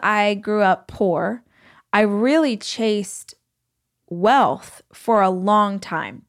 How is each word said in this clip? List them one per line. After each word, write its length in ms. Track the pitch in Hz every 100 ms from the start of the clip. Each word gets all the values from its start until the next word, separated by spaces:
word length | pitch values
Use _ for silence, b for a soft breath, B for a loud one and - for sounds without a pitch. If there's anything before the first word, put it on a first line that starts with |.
I 320 | 202 214 208
grew 300 | 202 214 208
up 240 | 190 180 -
poor, 560 | - 196 160 170 240 - b b b _
I 80 | 208
really 560 | 214 202 247 311 294 214
chased 760 | - - 220 208 190 - - - _ _ _ _ _ _ _
wealth 720 | 175 208 269 196 - - - _
for 300 | - - 220
a 80 | 190
long 500 | 185 196 208 202 196
time. 440 | - 160 104 -